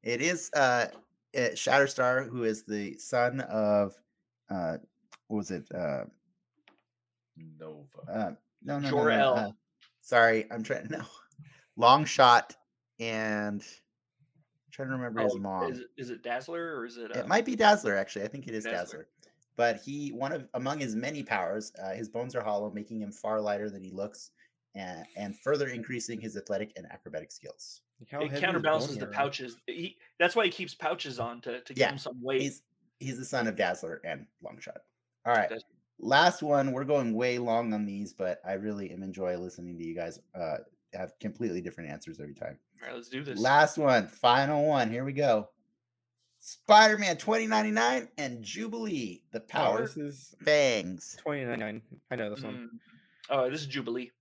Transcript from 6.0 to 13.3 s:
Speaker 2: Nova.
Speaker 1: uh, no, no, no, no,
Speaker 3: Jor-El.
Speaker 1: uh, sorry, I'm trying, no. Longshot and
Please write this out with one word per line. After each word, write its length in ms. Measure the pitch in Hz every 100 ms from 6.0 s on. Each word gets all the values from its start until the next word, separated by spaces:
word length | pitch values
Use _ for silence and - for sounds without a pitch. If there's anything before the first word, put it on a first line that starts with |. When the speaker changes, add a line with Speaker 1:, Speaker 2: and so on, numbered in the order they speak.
| 53 _ _ _ _ _ _ _ _ _ _ _ _ 160 80 78
Speaker 2:
Nova. 260 | 78 76 143 - -
Speaker 1:
uh, 240 | 104 98 73 _ _
no, 140 | 127 143
no, 20 |
no, 0 |
no, 100 | 139
Speaker 3:
Jor-El. 440 | - 151 139 135 120
Speaker 1:
uh, 160 | 104 - _ _ _ _
sorry, 440 | - 120 113 113 107
I'm 120 | 117
trying, 240 | 110 - 110
no. 140 | - - - _ - - - _ -
Longshot 760 | 117 139 151 - 127 120 - - _ _ _ _
and 640 | 113 110 110